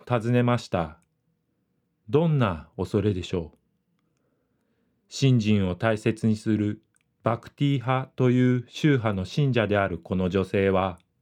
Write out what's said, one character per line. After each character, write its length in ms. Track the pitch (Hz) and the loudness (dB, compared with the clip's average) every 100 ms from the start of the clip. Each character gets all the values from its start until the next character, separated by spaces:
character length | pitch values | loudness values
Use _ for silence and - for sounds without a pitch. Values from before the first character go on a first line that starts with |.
| - | -4
尋 260 | 123 113 | -4 0
ね 120 | 123 | 0
ま 160 | 120 120 | 2 0
し 100 | - | -2
た。 300 | 90 80 - _ _ _ _ _ _ _ _ _ _ - | -4 -4 -8 _ _ _ _ _ _ _ _ _ _ -2
「ど 180 | 135 165 | 0 2
ん 100 | 147 | 2
な 320 | 110 80 - - | 0 -2 -10 -8
恐 240 | 90 104 | -2 0
れ 120 | 104 | 0
で 100 | 92 | -2
し 100 | 85 | -4
ょ 200 | 92 82 _ | -6 -6 _
う？」 20 | _ _ _ _ _ _ _ _ _ _ _ _ _ _ _ | _ _ _ _ _ _ _ _ _ _ _ _ _ _ _
信 320 | - 135 123 | 0 2 4
心 280 | 104 104 92 | 2 2 0
を 60 | 87 | -2
大 220 | 113 107 | -2 0
切 300 | 120 107 113 | -2 0 -2
に 80 | 107 | -2
す 200 | 110 107 | -2 -2
る 280 | 104 - _ _ _ _ | -2 -6 _ _ _ _
バ 160 | 110 117 | -4 -4
ク 100 | - | -8
テ 140 | - 143 | -4 -2
ィ 80 | |
派 380 | 139 113 131 131 - | 0 -2 -4 -4 0
と 160 | 127 | 2
い 260 | 123 127 123 | 4 2 0
う 80 | 120 | -4
宗 260 | - 156 | -2 2
派 200 | 135 110 | 2 0
の 120 | 98 90 | -2 -4
信 280 | - 143 | -2 0
者 140 | 120 104 | 2 0
で 100 | 101 | 0
あ 100 | 98 | 0
る 120 | 82 | -4
こ 160 | - 92 | -4 -2
の 140 | 92 | 0
女 140 | 95 | 0
性 260 | 92 101 98 | 0 0 2
は、 300 | 95 92 87 _ _ | 2 0 -6 _ _